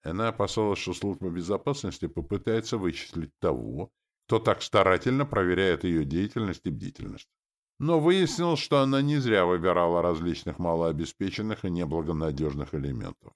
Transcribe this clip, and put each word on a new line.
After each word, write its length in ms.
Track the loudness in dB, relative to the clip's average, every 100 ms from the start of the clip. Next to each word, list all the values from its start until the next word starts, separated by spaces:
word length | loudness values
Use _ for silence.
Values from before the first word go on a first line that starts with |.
Она 280 | -6 -4 -4
опасалась, 500 | -2 -4 0 0 0
что 140 | -4
служба 360 | -4 -4 -4 -6
безопасности 760 | -6 -4 -4 -2 -4 -6 -6 -8
попытается 680 | -8 -6 -4 -2 -2 -2 -4
вычислить 600 | -2 -4 -8 -8 -10 _
того, 520 | -2 -2 -4 -8 -10 _ _ _ _
кто 140 | 0
так 220 | 2 0
старательно 640 | 2 4 6 4 2 0 0
проверяет 580 | 2 2 4 4 2
её 220 | 2 0 0
деятельность 560 | -2 -2 -2 -4 -4
и 60 | -6
бдительность. 580 | -6 -10 -12 -14 -14 -20 _ _ _ _ _
Но 200 | 0 4
выяснилось, 600 | 6 4 4 2 0 0
что 180 | 2 2
она 220 | 4 2
не 160 | 2 2
зря 280 | 4 4 4
выбирала 560 | 4 4 4 4 4
различных 560 | 2 0 -2 -4 -6 -4
малообеспеченных 1080 | -2 0 0 0 -6 -4 -6 -4 -6 -4 -4
и 40 |
неблагонадёжных 1040 | -2 -2 -2 -2 -2 -2 -2 -4 -4 -6
элементов. 600 | -6 -6 -6 -10 -14 -20